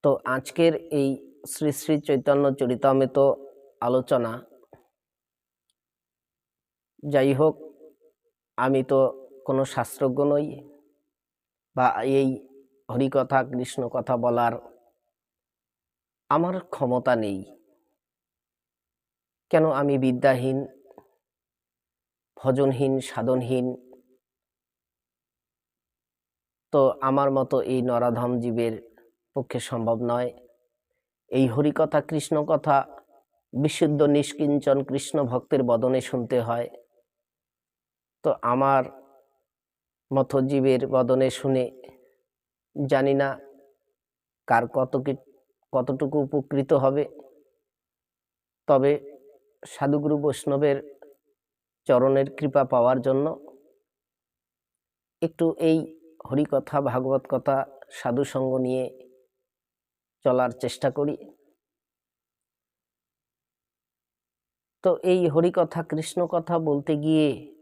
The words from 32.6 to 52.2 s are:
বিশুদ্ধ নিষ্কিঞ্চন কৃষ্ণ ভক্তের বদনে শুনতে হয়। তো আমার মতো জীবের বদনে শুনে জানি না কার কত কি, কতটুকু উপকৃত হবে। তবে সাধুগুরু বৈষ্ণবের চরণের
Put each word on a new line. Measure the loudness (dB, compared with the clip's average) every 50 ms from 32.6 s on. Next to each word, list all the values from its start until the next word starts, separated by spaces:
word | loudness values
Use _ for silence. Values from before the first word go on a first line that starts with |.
| 2 2 2 2 2 -2 -14 -20 _ _ _ _ _ _ _ _ _ _ -4 -2
বিশুদ্ধ | -2 -2 0 0 0 0 2 2
নিষ্কিঞ্চন | 4 4 4 2 0 -2 -4 -4 -2 0 0 0 2 2 0 0 0
কৃষ্ণ | -4 -6 -6 -6 -4 -2 -2 -2
ভক্তের | -2 -4 -6 -2 _ 0 0
বদনে | 2 2 2 2 2 0 0 -2
শুনতে | -2 -4 -6 -6 -4 -2 -2 -2
হয়। | -2 -2 -4 -4 -6 -8 -12 -20 _ _ _ _ _ _ _ _ _ _ _ _ _ _ _ _ _ _ _ _ _ _ _ _ _ _ _ _
তো | -2 -2 -2 0
আমার | -2 -2 0 2 2 4 4 2 2 0 -10 -18 -20 _ _ _ _ _ _ _ _ _ _ _ _ _ _ _ _ _ _ _ _ _ -2
মতো | -2 0 2 0 0
জীবের | 0 2 0 2 4 4 2 2 0
বদনে | 0 0 0 2 2 2 2 2 0
শুনে | -2 -4 -2 0 0 0 -2 -4 -8 -18 -20 -20 -20 _ _ _ _ _ _ _ _ _ _ _ _ _ _ _ _ -6 -2
জানি | 0 2 2 2 2 2
না | 2 0 -2 -4 -10 -14 -20 -20 -20 _ _ _ _ _ _ _ _ _ _ _ _ _ _ _ _ _
কার | 2 2 2 2 0
কত | -2 -2 -2 0 -2
কি, | -2 -2 -2 -6 -6 _ _ _ _ _ _ _ _ _ _
কতটুকু | -2 -2 -2 -2 -2 -2 -4 -2 0 -2
উপকৃত | -2 0 -2 -4 -4 -2 -2 -4 0 2
হবে। | 2 2 4 2 2 0 -4 -4 -10 -20 -20 -20 _ _ _ _ _ _ _ _ _ _ _ _ _ _ _ _ _ _ _ _ _ _ _ _ _ _ _
তবে | 2 4 4 4 2 0 0 -4 -14 -20 -20 _ -20 _ _ _ _ _ _ -20
সাধুগুরু | -20 -8 -4 -2 0 0 0 0 0 0 0
বৈষ্ণবের | 0 -2 -2 -2 -4 -2 0 2 2 2 0 0 -4 -14 -20 _ -20 -20 -20 _ _ _ _ _ _ _ _ _ _ _ _ _ _
চরণের | 2 4 4 4 4 4 2